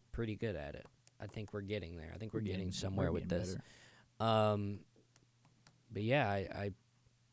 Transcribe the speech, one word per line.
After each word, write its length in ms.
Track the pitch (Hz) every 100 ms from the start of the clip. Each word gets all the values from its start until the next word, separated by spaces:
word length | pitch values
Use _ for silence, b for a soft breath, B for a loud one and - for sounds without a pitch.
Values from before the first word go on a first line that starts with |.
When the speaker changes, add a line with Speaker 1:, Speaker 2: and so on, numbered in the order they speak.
| _
Speaker 1:
pretty 240 | - 117 104
good 180 | 113
at 200 | 85 71
it. 120 | - - _ - _
I 60 | 107
think 260 | - 101
we're 80 | 104
getting 340 | 98 104 85 85
there. 160 | 80
I 40 | 87
think 140 | 110
we're 60 | 110
Speaker 2:
We're 40 |
Speaker 1:
getting 140 | 104 95 92
Speaker 2:
getting, 40 |
Speaker 1:
somewhere 340 | 92 95 95 90
Speaker 2:
we're 120 | 85
Speaker 1:
with 80 | 87
Speaker 2:
getting 80 | 87
Speaker 1:
this. 100 | 92
Speaker 2:
better. 100 | 95 b b b b b _
Speaker 1:
Um, 580 | 110 110 107 104 101 104 - _ _ - _ _ _ _ - _ _
but 120 | 101
yeah, 260 | 110 139 113
I, 60 | 101 95
I, 160 | 95 101 95 _ _ _ _ _